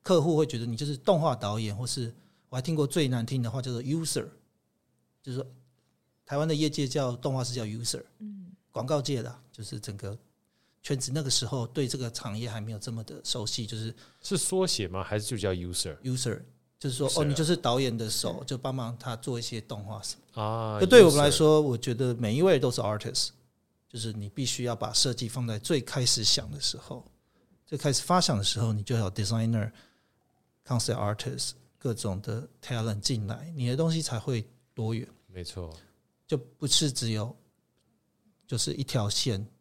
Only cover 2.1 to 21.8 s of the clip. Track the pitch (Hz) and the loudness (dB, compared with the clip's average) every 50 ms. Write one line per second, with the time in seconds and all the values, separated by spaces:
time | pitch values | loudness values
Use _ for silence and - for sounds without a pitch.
2.1 | - - - _ _ _ _ _ - 127 127 165 160 151 143 139 - 180 147 127 | -8 -14 -20 _ _ _ _ _ -8 -6 -2 -2 0 2 0 2 2 2 2 2
3.1 | 127 120 117 120 135 131 120 117 101 131 127 131 123 117 127 135 151 165 160 - | 2 0 0 -2 -2 -2 -2 -2 -4 -4 -4 -4 -6 -4 -2 -2 -2 -2 -2 -2
4.1 | - - - - - - _ _ _ _ _ _ _ _ _ _ _ _ _ _ | -2 -2 -4 -4 -12 -20 _ _ _ _ _ _ _ _ _ _ _ _ _ _
5.1 | _ _ _ 135 123 131 131 - - - _ _ _ _ _ _ _ _ _ _ | _ _ _ -8 -6 -6 -8 -8 -14 -20 _ _ _ _ _ _ _ _ _ _
6.1 | _ _ _ - 143 143 156 160 156 147 156 151 151 - 143 127 131 151 135 127 | _ _ _ -4 -2 0 0 2 2 2 2 2 2 0 -2 0 0 0 0 0
7.1 | 120 117 - 147 131 131 120 123 123 127 113 104 107 113 117 - - - - - | -2 -2 -2 -2 0 0 -2 -2 -4 -4 -4 -4 -6 -4 -4 -4 -6 -6 -10 -16
8.1 | _ _ 214 208 208 196 180 175 - _ _ _ _ 117 120 131 156 143 127 147 | _ _ -14 -14 -12 -14 -16 -18 -20 _ _ _ _ -6 -2 0 0 0 0 0
9.1 | 143 120 113 120 120 - - _ - - 107 - 127 110 101 - 98 104 - 98 | -2 -2 -4 -6 -10 -14 -20 _ -16 -14 -12 -10 -10 -10 -10 -10 -10 -8 -8 -10
10.1 | 104 - _ _ _ _ _ _ _ _ _ _ _ _ - - 143 131 127 - | -10 -10 _ _ _ _ _ _ _ _ _ _ _ _ -4 -4 -2 -2 -2 -2
11.1 | 131 156 147 131 - - 123 107 - 131 117 113 - 151 139 117 - 135 127 117 | -2 -2 0 0 0 0 0 0 -2 -4 -4 -4 -2 -2 -2 -2 -2 -4 -6 -6
12.1 | 113 - - 113 101 110 120 120 107 113 101 113 110 101 - - 113 113 110 - | -6 -8 -8 -6 -6 -6 -6 -6 -6 -6 -6 -6 -8 -8 -8 -8 -8 -8 -8 -10
13.1 | 151 - - - - 123 104 104 - - 113 101 117 110 110 113 113 - - - | -14 -10 -4 -4 -4 -2 -2 -4 -4 -4 -4 -6 -6 -6 -6 -8 -8 -12 -20 -20
14.1 | _ _ - - 202 165 - - 190 185 185 170 - - 104 85 90 95 92 - | _ _ -4 -2 0 0 0 2 2 2 2 2 2 0 -2 -2 -2 -6 -4 0
15.1 | 104 107 104 - 123 104 92 98 92 90 87 90 90 - - - - - - 127 | -2 -2 -2 -2 -4 -2 0 0 0 0 -4 -4 -4 -4 -4 -4 -6 -8 -6 -4
16.1 | 127 123 - 120 - - - - _ _ _ _ _ _ - 139 123 131 147 135 | -2 -2 -2 -2 -2 -4 -8 -18 _ _ _ _ _ _ -6 -4 -2 0 0 0
17.1 | - - 151 147 143 156 156 147 180 170 - 120 123 131 135 127 113 110 113 107 | 2 2 2 2 2 2 2 2 2 2 2 2 2 2 2 0 0 -2 -2 -2
18.1 | 104 - - 110 110 - 131 - 135 123 - 135 131 131 117 113 120 117 - 127 | -2 -2 -2 -2 -4 -6 -6 -6 -6 -4 -4 -4 -4 -2 -4 -6 -6 -8 -6 -8
19.1 | 117 110 - 147 123 117 113 - 120 110 104 - 120 104 98 98 107 101 - - | -8 -6 -4 -4 -4 -4 -4 -6 -6 -8 -8 -8 -10 -8 -8 -8 -10 -8 -8 -10
20.1 | - - _ _ - 117 107 107 110 113 113 110 107 104 190 180 254 240 202 165 | -10 -10 _ _ -6 -4 -2 -2 -2 -2 -2 -2 0 0 4 10 12 12 12 12
21.1 | 139 147 143 147 135 - 165 151 156 151 151 139 120 117 | 10 8 6 6 6 6 6 8 8 8 6 4 0 0